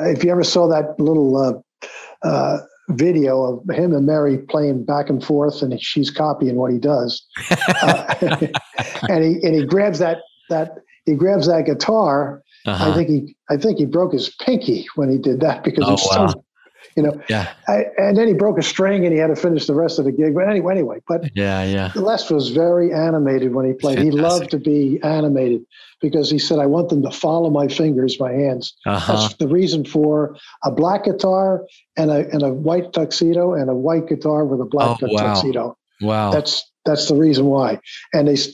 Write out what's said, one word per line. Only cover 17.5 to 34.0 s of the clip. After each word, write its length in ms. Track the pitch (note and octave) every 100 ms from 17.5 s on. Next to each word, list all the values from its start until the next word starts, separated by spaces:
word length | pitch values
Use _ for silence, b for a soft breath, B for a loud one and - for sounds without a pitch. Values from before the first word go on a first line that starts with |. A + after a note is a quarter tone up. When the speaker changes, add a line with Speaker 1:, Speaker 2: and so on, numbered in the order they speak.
| - -
Speaker 1:
I, 160 | G#3 G#3 -
and 180 | G3 G3+
then 100 | A3+
he 80 |
broke 240 | F3 G3+ E3+
a 40 |
string 420 | D3+ - F#3+ G3+
and 80 | F3
he 40 | D#3+
had 80 | D#3+
to 80 | C#3+
finish 300 | F3 D#3+ -
the 80 |
rest 240 | D3 E3 E3
of 60 | C#3
the 60 |
gig. 220 | C3 D#3
But 140 | D3+ F#3+
anyway, 240 | G#3 E3+
anyway, 240 | F#3+ C3 G#2+ -
but 240 | E3+ E3
Speaker 2:
Yeah, 280 | G2 G2+ F#2+
yeah. 280 | F#2+ G2 F#2+
Speaker 1:
Les 360 | C#3+ G3 A3 -
was 180 | D3+ B2
very 420 | C3 E3+ F3 F3
animated 640 | D#3 D#3+ D#3+ C#3 C3+ B2+
when 120 | B2 C3
he 60 |
played. 240 | C3 D3 C3
He 120 | D3+
Speaker 2:
Fantastic. 300 | C#3+ E3 F3
Speaker 1:
loved 100 | -
to 80 | D3+
be 400 | D3 D3 C#3 D3
animated 600 | D3+ D#3 D3+ C3+ B2+ A#2 - B B B
because 300 | D3+ D#3+ C#3+
he 80 | D3+
said, 200 | - D#3
"I 80 | C#3+
want 220 | D#3+ E3+
them 120 | D3
to 80 | C#3
follow 400 | - E3 E3 E3
my 180 | D3 C#3+
fingers, 500 | C3+ D#3 C3 C3 B2
my 120 | B2+
hands." 420 | B2+ C#3+ B2+ - - -
Speaker 2:
Uh-huh. 260 | G2+ - A2
Speaker 1:
That's 180 | G#2+
the 140 | - C#3+
reason 360 | E3+ F#3 D#3+
for 520 | C#3 D#3 D3+ D3+ D3+ - B B
a 60 | -
black 340 | A#2+ E3 G3
guitar 600 | - - F#3+ F#3 F#3+ F#3 - B B -
and 140 | D#3
a, 180 | D3 D3
and 100 | D3+
a 100 | C#3
white 400 | C3 D#3 F3 F3
tuxedo 640 | - - - E3 E3+ F3
and 160 | E3+ C3
a 40 |
white 340 | B2+ C#3+ E3